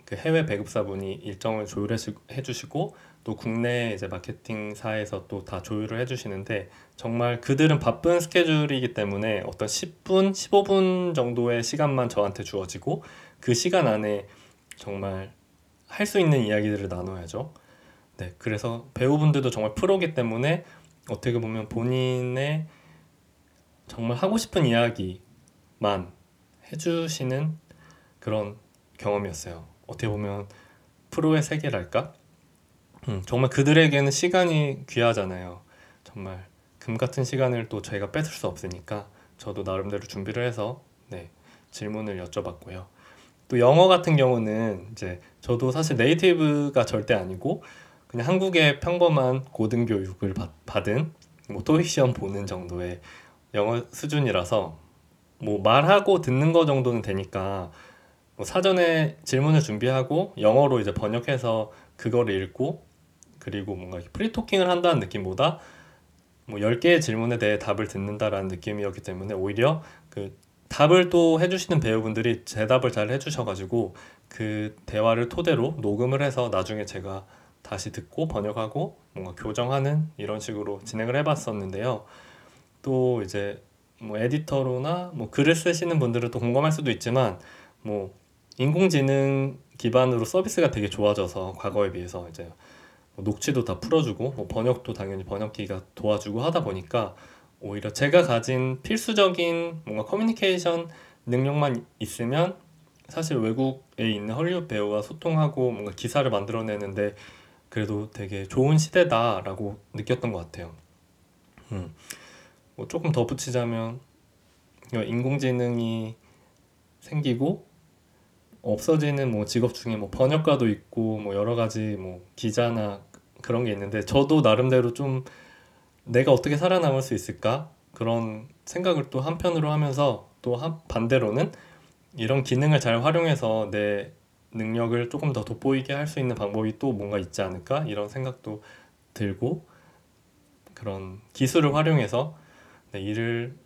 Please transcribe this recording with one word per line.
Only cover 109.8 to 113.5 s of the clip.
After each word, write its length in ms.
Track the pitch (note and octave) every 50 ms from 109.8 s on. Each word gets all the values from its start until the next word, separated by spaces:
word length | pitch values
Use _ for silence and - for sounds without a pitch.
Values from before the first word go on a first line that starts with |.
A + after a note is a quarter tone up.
| - _ -
느꼈던 380 | - A2 - B2+ - - A#2
것 60 | G2+ F2
같아요. 340 | E2+ D#2+ - F2+ E2+ E2 E2 - - _ _ _ _ _ _ _ _ _ _ _ _ _ _ - - -
음, 220 | A2 F#2+ F2+ D#2+ - - - - - - - - - - - - _ _ _ _ _
뭐 120 | - - -
조금 240 | - E3 D#3+ E3
덧붙이자면 880 | D3+ B2+ A#2 - C3+ B2+ - C3